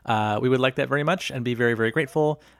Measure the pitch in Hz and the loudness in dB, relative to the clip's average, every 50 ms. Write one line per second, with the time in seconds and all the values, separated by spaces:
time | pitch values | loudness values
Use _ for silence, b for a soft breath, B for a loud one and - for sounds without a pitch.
0 | B - 113 110 107 107 104 110 127 127 131 127 127 131 127 143 135 127 135 143 | B -2 0 0 0 0 -2 0 2 2 2 2 2 0 0 -2 -2 0 -2 0
1 | 147 160 185 185 - - 131 131 117 123 120 117 120 120 117 110 113 113 113 160 | 0 0 -2 -2 -4 -6 -8 -6 -4 -4 0 2 2 2 2 2 0 0 0 -2
2 | 147 - - 156 151 151 147 b b b b | -4 -2 0 0 2 2 0 b b b b